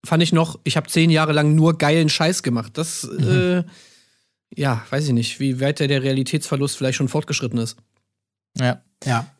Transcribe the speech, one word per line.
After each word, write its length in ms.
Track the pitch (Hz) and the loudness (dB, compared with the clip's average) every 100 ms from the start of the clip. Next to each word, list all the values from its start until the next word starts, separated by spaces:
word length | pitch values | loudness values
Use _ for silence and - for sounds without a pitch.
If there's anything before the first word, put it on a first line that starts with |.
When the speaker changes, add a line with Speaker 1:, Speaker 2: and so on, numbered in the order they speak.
| - | 0
Speaker 1:
fand 160 | 160 | 0
ich 120 | 165 | 4
noch, 260 | 165 160 - | 2 0 -2
„Ich 140 | - 160 | -2 -2
hab 120 | 156 | 0
zehn 200 | 165 165 | 2 4
Jahre 220 | 156 156 | 4 4
lang 240 | 151 151 156 | 2 4 6
nur 220 | 160 165 | 4 4
geilen 320 | 147 160 160 | 2 4 2
Scheiß 340 | - 160 185 | 2 0 0
gemacht“. 340 | 131 120 107 - | -2 -4 -4 -8
Das, 300 | 160 - - - | -8 -8 -8 -2
Speaker 2:
Mhm. 60 | 120 | 2
Speaker 1:
äh, 360 | 127 180 180 170 - - _ _ _ _ _ _ - | 2 2 0 -2 -10 -20 _ _ _ _ _ _ -4
ja, 280 | 139 113 - | -2 -2 -4
weiß 180 | 143 151 | -4 0
ich 60 | |
nicht, 260 | 120 113 - | 0 -2 -4
wie 200 | 135 127 | -4 0
weit 180 | 139 143 | -2 0
der, 80 | 139 | 0
der 160 | 139 | 0
Realitätsverlust 760 | 135 135 127 156 - 143 139 - | 0 -2 -2 -4 -2 -2 -4 -2
vielleicht 200 | 131 127 | -4 -2
schon 100 | 135 | -2
fortgeschritten 500 | 151 - 151 127 117 | -2 -4 -6 -4 -4
ist. 200 | 113 - _ _ _ _ _ _ _ - | -6 -8 _ _ _ _ _ _ _ -4
Speaker 2:
Ja. 220 | 123 123 _ _ 139 | -4 -4 _ _ -4
Speaker 3:
Ja. 220 | 120 - _ | -4 -4 _